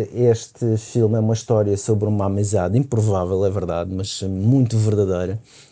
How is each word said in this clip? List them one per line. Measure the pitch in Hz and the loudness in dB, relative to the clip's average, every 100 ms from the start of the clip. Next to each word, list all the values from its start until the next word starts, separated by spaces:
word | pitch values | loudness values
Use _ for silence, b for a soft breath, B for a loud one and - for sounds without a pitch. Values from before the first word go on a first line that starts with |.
| 104 | 0
este | 120 123 110 - - 117 110 | 2 2 2 -2 -4 0 0
filme | - 120 107 110 | -2 0 2 2
é | |
uma | 110 | 0
história | 113 - 107 101 101 | 0 0 2 2 0
sobre | - 104 104 | 0 0 0
uma | 104 98 | 0 0
amizade | 98 104 104 90 120 | 0 0 0 2 0
improvável, | 139 113 107 95 90 95 98 | 0 0 0 0 0 0 0
é | |
verdade, | 98 85 85 90 | -2 -4 -4 -4
mas | 92 95 - | -6 -8 -8
muito | 95 95 110 135 117 110 | -6 -2 2 2 2 0
verdadeira, | 107 104 95 90 90 110 B B B | 0 0 0 0 -2 -6 B B B